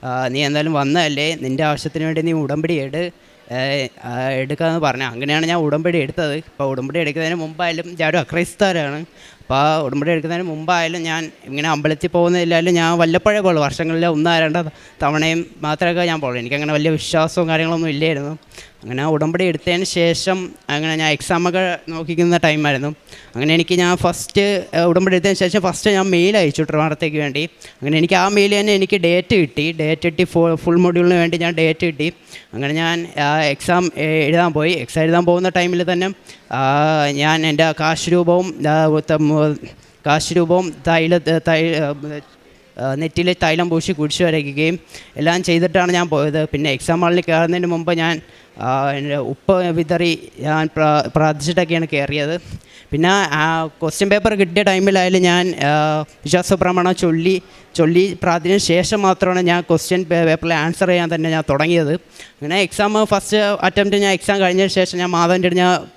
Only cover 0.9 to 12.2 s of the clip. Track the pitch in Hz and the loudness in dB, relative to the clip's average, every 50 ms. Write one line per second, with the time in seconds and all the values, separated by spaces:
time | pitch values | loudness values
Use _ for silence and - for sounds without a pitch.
0.9 | 147 175 170 151 147 139 147 156 165 - 127 131 131 139 156 151 147 139 - 156 | 2 2 0 0 0 -2 -2 -4 -4 -4 -6 -6 -4 -2 0 -2 -2 -2 -6 -8
1.9 | - 160 156 160 160 160 160 165 165 160 151 135 139 151 160 165 175 151 135 135 | -6 -4 -4 -2 -2 -2 -2 -2 -2 -2 -2 -2 -4 -4 -2 -2 -2 -2 -4 -6
2.9 | 135 156 175 175 - _ _ _ _ _ _ - 120 127 131 139 139 143 131 123 | -6 -6 -6 -8 -10 _ _ _ _ _ _ -10 -6 -4 -2 -2 -2 -2 -4 -6
3.9 | - - - 120 120 123 131 131 135 131 131 139 151 - 165 165 160 170 156 143 | -10 -14 -12 -10 -6 -4 -4 -2 -2 -2 -4 -4 -4 -2 -2 -2 0 0 0 0
4.9 | 123 127 135 123 113 117 135 143 151 156 160 160 170 175 160 147 143 156 160 175 | 0 -2 -4 -6 -6 -6 -4 -2 0 0 0 0 0 0 0 0 0 0 0 0
5.9 | 170 170 139 143 - - 170 151 143 156 160 - _ _ 143 135 135 127 127 135 | 0 0 -2 -2 -4 -4 -4 -4 -4 -6 -8 -14 _ _ -4 -4 -4 -4 -6 -4
6.9 | 147 170 165 147 147 160 160 160 170 175 160 156 160 156 180 170 165 160 165 175 | -4 -2 -2 -2 -2 -4 -4 -4 -4 -4 -6 -8 -6 -4 -4 -4 -4 -4 -8 -10
7.9 | 180 165 165 156 156 175 143 - - 170 170 - - _ 208 196 185 170 151 139 | -6 -2 -2 0 0 0 -2 -2 -4 -4 -4 -4 -2 _ 0 0 0 -2 -2 -4
8.9 | 143 151 165 - - - - - - _ - _ 127 135 143 151 156 160 156 131 | -6 -8 -10 -12 -16 -20 -20 -20 -20 _ -8 _ 0 0 2 2 2 0 -2 -2
9.9 | 131 143 143 160 170 160 143 160 170 170 185 175 156 156 160 160 180 170 165 160 | -4 -2 -2 0 -2 -2 -2 -4 -6 -6 -6 -6 -8 -8 -2 -2 0 0 0 -2
10.9 | 165 175 165 165 160 160 160 - - - - - 135 143 147 165 156 147 147 156 | -4 -6 -6 -6 -6 -6 -6 -8 -12 -18 -16 -10 -8 -4 -2 -2 -2 0 0 -2
11.9 | 156 147 - 175 - 175 | -2 -2 -4 -2 0 2